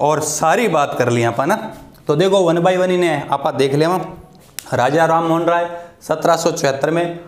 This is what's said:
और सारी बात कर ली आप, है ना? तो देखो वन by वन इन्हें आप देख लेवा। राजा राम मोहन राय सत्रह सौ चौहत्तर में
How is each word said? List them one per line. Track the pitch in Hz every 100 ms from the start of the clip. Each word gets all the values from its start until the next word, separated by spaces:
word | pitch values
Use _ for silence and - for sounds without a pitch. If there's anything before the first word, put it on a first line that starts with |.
और | 143 151
सारी | 151 - 160 196 226
बात | 160 143 -
कर | 120
ली | 120
आप, | 117 117
है | 143
ना? | 214 - - - - -
तो | 151
देखो | 190 196
वन | 175 170
by | 175 185
वन | 185
इन्हें | 180 175 147 -
आप | 139 156
देख | 131 135
लेवा। | 143 160 185 - - - - - - -
राजा | 123 127 160 160
राम | 165
मोहन | 165 165
राय | 170 170 170 - - -
सत्रह | - 156 147 135
सौ | 175
चौहत्तर | 156 139 131 151
में | 170 170 170